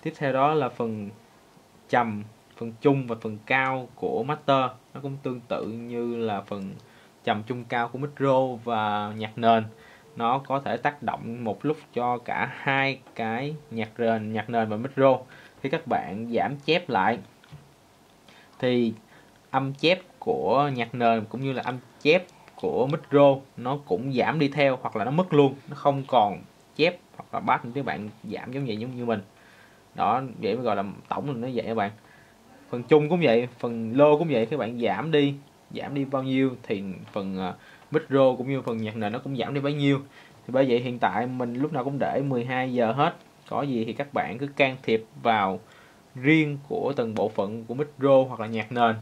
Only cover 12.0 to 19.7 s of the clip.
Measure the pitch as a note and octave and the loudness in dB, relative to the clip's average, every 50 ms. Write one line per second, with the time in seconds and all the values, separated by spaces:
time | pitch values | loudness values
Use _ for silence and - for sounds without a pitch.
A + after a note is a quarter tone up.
12 | A#2+ B2 B2 A#2 - - G2+ - G#2 A#2+ B2+ - - C#3+ C3+ C3+ C3+ C3+ C3 - | 0 0 -2 -2 -4 -6 -4 -4 -4 -4 -6 -4 -2 0 2 2 2 0 -2 -6
13 | - - - - A#2 A2 A2+ A#2+ C3+ D3 D#3 D3 - - A#2 A2+ G#2+ G#2+ - - | -12 -16 -10 -6 -6 -4 -4 -4 -6 -6 -8 -10 -12 -10 -8 -8 -8 -8 -4 -2
14 | A#2+ A2+ A2+ A2 G#2+ G#2+ A2 A2 G#2+ - A#2+ A2+ A2 A2 G#2+ G#2+ A#2+ C3+ - C3+ | 0 0 0 0 -2 -4 -6 -6 -4 -2 0 0 0 0 -2 -6 -6 -6 0 4
15 | C3+ C3+ C3 B2 - - - - - - - - - C#3 - D#3+ - B2+ A#2 E2 | 6 6 6 4 0 -12 -20 -20 -20 -20 -20 -8 -6 -4 -4 -4 -2 -2 -2 -2
16 | - - F#2 G#2 A2+ A#2+ A#2 A2 G2 A2 C#3+ C#3 C#3 D3+ D#3 F3+ F3+ - B2 F#2+ | -2 -4 -8 -8 -6 -4 -2 0 0 0 -2 -6 0 0 0 0 0 0 0 2
17 | F#2 G#2 A#2 A#2+ - - - _ - - - - - - _ _ _ _ _ _ | 2 2 0 0 -6 -16 -20 _ -20 -20 -20 -20 -20 -20 _ _ _ _ _ _
18 | _ _ _ _ _ - - - - - - - - B2+ B2 B2 A#2+ A2+ A2+ - | _ _ _ _ _ -20 -20 -20 -20 -20 -10 -4 0 2 2 2 2 0 -2 -6
19 | - _ - - - - _ _ _ _ - C3+ C3+ C3+ | -14 _ -20 -20 -20 -20 _ _ _ _ -2 -2 -2 -2